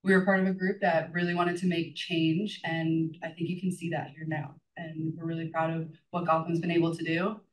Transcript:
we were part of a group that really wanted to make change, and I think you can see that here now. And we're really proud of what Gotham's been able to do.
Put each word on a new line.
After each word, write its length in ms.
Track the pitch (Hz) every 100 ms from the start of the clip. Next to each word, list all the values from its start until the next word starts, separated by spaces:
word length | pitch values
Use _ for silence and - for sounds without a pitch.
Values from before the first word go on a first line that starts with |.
we 100 | 185
were 100 | 190
part 140 | 196 190
of 80 | 190
a 80 |
group 260 | 185 185 208
that 320 | 190 165 156
really 220 | 170 175
wanted 220 | 175 175 175
to 100 | 185
make 300 | 170 165 -
change, 640 | - 165 160 160 208 -
and 540 | 165 165 165 160 160 -
I 60 | 165
think 180 | 175 170
you 120 | 180
can 120 | 185
see 180 | 160 165
that 200 | 156 -
here 140 | 160 156
now. 260 | 151 - - _ 175
And 360 | 165 156 160 160
we're 100 | 165
really 220 | 165 165
proud 280 | 165 165 165
of 120 | 160 - _
what 140 | 175
Gotham's 360 | 170 160 165 165
been 100 | 175
able 240 | 170 165
to 80 | 165
do. 380 | 160 165 196 214 _